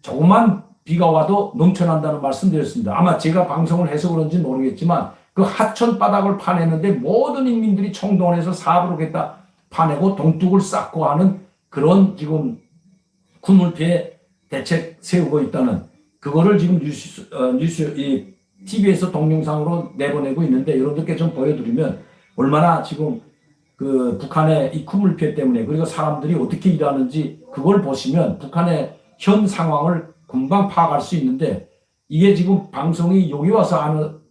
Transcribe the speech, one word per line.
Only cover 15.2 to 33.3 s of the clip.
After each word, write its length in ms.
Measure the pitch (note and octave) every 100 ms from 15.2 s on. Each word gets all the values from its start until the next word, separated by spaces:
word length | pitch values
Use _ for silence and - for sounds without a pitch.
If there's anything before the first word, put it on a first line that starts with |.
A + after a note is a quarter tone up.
| D3 D3
있다는 420 | B2+ C3 B2 F2+ - _ _ _
그거를 380 | C#3+ D#3 F#3 F#3+
지금 220 | F3 F3
뉴스, 540 | B2+ A#2 - - -
어, 180 | - B2+
뉴스, 400 | B2+ E3 D#3+ D3 C3+
이 360 | C#3 C3 - _ _ _ -
티비에서 460 | G3+ G3 F3 F3+
동영상으로 800 | D#3 D#3 D#3 D3+ D3+ D#3 E3+ - -
내보내고 460 | C#3+ D3 C3+ C3+
있는데 360 | D#3 B2+ D3 C3
여러분들께 380 | C#3 D3 D#3+ D#3
좀 160 | E3
보여드리면 680 | - D3 C3+ A2+ B2 C3+ G2 - _ _ -
얼마나 440 | C3+ D3+ E3+ C#3
지금 400 | - D3+ D3+ A#2 - _ _ _ _ _
그 420 | C3+ C3 B2 G2
북한의 580 | - E3 D#3 D3+ C3+ D#3
이 100 | -
군물피해 480 | G3 F#3+ D#3+ D3+ D3+
때문에 300 | C3 A#2 A2+
그리고 180 | D#3
사람들이 520 | E3 - D#3 D3 D3 E3
어떻게 340 | B2 E3 F#3+
일하는지 720 | D3+ D3 C3+ B2+ D#3 C#3 - -
그걸 300 | - D#3+ G3+
보시면 580 | C#3 C3+ C3 E3 B2 -
북한의 580 | C3+ E3+ F3 D3 - - _ _
현 280 | - G#3+ G3+
상황을 680 | - E3 D3 D#3 E3+ - _ _
금방 440 | B2+ C3+ G3+ F#3+
파악할 320 | - E3 -
수 160 | - E3+
있는데 500 | C3 C3 D#3 F#2+ - _ _ _ _
이게 260 | D#3 G3
지금 380 | E3 F3 F#3+ -
방송이 580 | - E3 E3 E3+ F#3+
여기 200 | E3